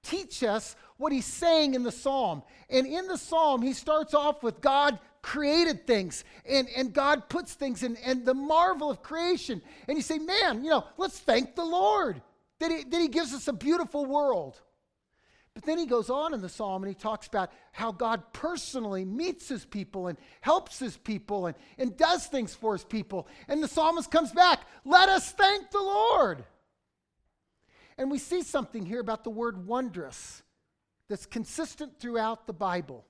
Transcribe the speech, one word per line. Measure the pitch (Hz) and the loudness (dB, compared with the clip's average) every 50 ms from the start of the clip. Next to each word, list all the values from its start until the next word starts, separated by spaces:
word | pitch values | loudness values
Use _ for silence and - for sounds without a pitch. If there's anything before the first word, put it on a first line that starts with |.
| _ | _
teach | - 311 381 370 247 - - 262 | -6 -6 -6 -6 -8 -6 -4 -2
us | 220 202 220 - - - _ - - _ _ | 0 0 -2 -4 -8 -18 _ -20 -20 _ _
what | 262 311 | -4 -2
he's | 294 262 - | -2 -2 -4
saying | - - - 339 339 330 320 302 285 262 | -4 -6 0 2 4 6 6 4 4 2
in | 254 | 0
the | 247 240 | -2 -4
psalm. | 220 - - 277 269 269 247 190 160 143 - _ - - - _ | -6 -4 -4 -2 0 0 0 -2 -2 -6 -10 _ -20 -20 -12 _
And | - 262 262 | 2 2 2
in | 262 294 349 370 381 | 2 -4 -6 -4 -4
the | 370 - | -6 -6
psalm, | - - 330 320 320 302 269 240 | -6 -2 2 4 4 4 4 2
he | 233 262 | 0 -2
starts | 254 - - 311 302 311 311 302 - | -2 -4 0 0 2 2 2 2 0
off | 294 285 294 294 294 | 2 2 2 -2 -2
with | - 226 - - | -4 -6 -6 0
God | - 285 269 277 285 285 247 - - _ _ _ | 2 2 4 6 4 4 2 -2 -12 _ _ _
created | - - - 277 294 285 302 339 339 330 277 175 - | -12 -8 -4 -2 0 2 4 4 4 2 0 -4 0
things, | - 240 208 190 165 - - - - - - _ - | 0 0 2 2 -4 -8 -12 -14 -16 -20 -20 _ 0
and, | 262 269 254 247 233 | 0 0 0 0 -2
and | 254 262 247 | -4 -4 0
God | - 285 277 285 302 277 - _ | 0 2 4 4 2 2 0 _
puts | - 339 - - - | -6 -6 -6 -6 -8
things | _ 285 269 247 175 | _ -4 -4 -4 -4
in, | - 247 233 | -4 -6 -6
and | 220 220 254 262 254 240 | -6 -2 -2 -2 0 2
the | 247 | 0
marvel | 262 269 277 294 311 330 349 370 370 285 302 294 | 0 0 0 2 4 4 6 4 2 0 -2 -4
of | 240 - | -4 -4
creation. | - - 294 330 339 349 359 - - - 233 170 - - - - - - | -8 -8 -4 -2 0 0 0 0 -2 -6 -8 -8 -8 -14 -20 -16 -6 -4
And | 285 311 | -4 -4
you | |
say, | - - 320 311 | -2 -2 -4 -4
"Man, | 311 330 381 415 415 349 240 220 | -2 0 0 2 2 2 0 -2
you | 269 320 | 2 2
know, | 311 247 - - - | 2 2 2 -2 -6
let's | - 370 381 - - | -6 -6 -6 -6 -4
thank | - - 226 233 277 - - | 0 2 2 2 2 0 -4
the | - 339 | -6 -4
Lord | 330 339 359 381 415 427 415 359 247 175 131 - _ _ _ _ _ _ _ | 0 2 2 4 4 4 4 2 0 -2 -6 -12 _ _ _ _ _ _ _
that | 320 330 | -2 -2
he, | 330 311 285 | -2 -2 -4
that | 254 330 339 | -2 0 0
he | 339 294 | 0 2
gives | 226 330 339 247 262 | 2 0 -2 -2 -6
us | 262 - - | -6 -4 -4
a | |
beautiful | 262 170 220 277 330 349 330 - - 294 285 | -4 -2 0 0 2 2 0 -2 -2 -4 -2
world." | 262 277 294 294 277 240 180 151 131 - - _ _ _ _ _ _ _ _ _ _ _ _ _ _ _ _ _ _ _ | 0 0 2 2 2 2 0 -2 -6 -12 -18 _ _ _ _ _ _ _ _ _ _ _ _ _ _ _ _ _ _ _
But | - - | -8 -2
then | 302 320 339 | -2 0 0
he | 339 | 0
goes | 247 247 233 220 - | 0 0 0 0 0
on | 247 277 302 330 311 | -2 -2 -2 -2 -4
in | 226 | -6
the | 185 175 | -8 -10
psalm | - - 220 196 190 190 196 | -8 -8 -6 -6 -4 -6 -6
and | 196 190 | -8 -10
he | |
talks | _ - 220 220 208 - | _ -6 -6 -6 -6 -8
about | - - 208 185 175 - - _ _ | -4 -4 -4 -4 -4 -8 -20 _ _
how | _ - 214 226 | _ -6 -6 -6
God | 208 - 240 226 226 220 - _ - | -4 -4 -2 -2 -2 -2 -4 _ -14
personally | - - 320 349 294 - - - 262 226 208 196 190 190 | -6 -6 -4 -4 -6 -8 -8 -6 -6 -4 -4 -4 -4 -4
meets | 185 202 254 330 370 359 - - - | -6 -4 -4 -4 -4 -4 -8 -8 -10
his | 277 196 - | -10 -10 -10
people | _ - 208 190 - - 196 180 180 | _ -10 -10 -8 -8 -8 -8 -6 -6
and | 165 - - - - _ | -8 -8 -14 -20 -20 _
helps | - 262 311 370 370 - - - | 2 2 2 2 2 -4 -10 -8
his | 262 226 - - | -8 -8 -8 -10
people | _ - 214 190 - - 208 202 180 | _ -6 -6 -6 -4 -4 -4 -2 -2
and, | 170 - - - - - - | -4 -6 -8 -16 -20 -8 -6
and | 262 247 262 | -4 -4 2
does | 262 320 320 359 - - | 2 2 4 4 0 -2
things | - - 269 226 185 - | -4 -4 -4 -4 -4 -8
for | - - 220 208 | -4 -2 -2 -2
his | 180 - | -2 -6
people. | - - 220 - - 196 180 151 - - - - - | -6 -6 -6 -6 -6 -8 -8 -8 -10 -18 -20 -6 -4
And | 277 302 | -2 -2
the | 311 - | -2 0
psalmist | - - 208 214 - 339 - - | 2 2 4 4 2 0 -4 2
comes | - 320 330 247 | 2 2 2 4
back, | - 339 359 359 302 - - - - - _ | 6 8 8 8 8 4 0 -18 -20 -16 _
"Let | 262 320 359 381 392 | 6 8 8 10 8
us | 381 370 - - | 6 2 2 -2
thank | - - 403 381 403 403 392 - | 2 4 6 6 6 2 -2 -4
the | - 403 | -4 -2
Lord." | 392 381 392 415 440 466 - 370 277 202 165 135 113 _ _ _ _ _ _ _ _ _ _ _ _ _ _ _ _ _ _ _ _ _ _ _ _ _ _ _ _ _ _ - | -2 0 2 2 4 4 6 6 4 2 2 -6 -10 _ _ _ _ _ _ _ _ _ _ _ _ _ _ _ _ _ _ _ _ _ _ _ _ _ _ _ _ _ _ -6
And | 262 269 | -4 -2
we | 285 269 | -2 -4
see | - - 349 359 | -4 -2 -2 -2
something | 311 - - 285 226 - - 226 190 | -2 -2 -2 -4 -4 -4 -8 -10 -8
here | 165 214 247 | -6 -6 -6
about | 226 208 220 220 - | -4 -4 -6 -6 -6
the | 233 | -10
word | 220 220 233 233 208 185 180 | -6 -4 -4 -4 -4 -6 -6
wondrous | 190 233 254 262 240 170 180 151 131 - - - - - - _ _ _ _ _ _ _ _ _ _ _ _ _ _ | -4 -4 -4 -4 -4 -8 -10 -12 -12 -14 -16 -18 -18 -20 -20 _ _ _ _ _ _ _ _ _ _ _ _ _ _
that's | 208 185 - | -10 -10 -10
consistent | _ - 233 226 - - - 330 - - - 302 277 _ _ | _ -8 -8 -8 -8 -8 -8 -8 -8 -8 -12 -14 -14 _ _
throughout | - 240 233 226 214 220 226 220 _ | -10 -4 -2 -2 -2 -2 -4 -6 _
the | - | -14
Bible. | 196 160 208 185 175 180 165 135 135 113 _ _ | -8 -4 -4 -2 -2 -4 -6 -8 -14 -18 _ _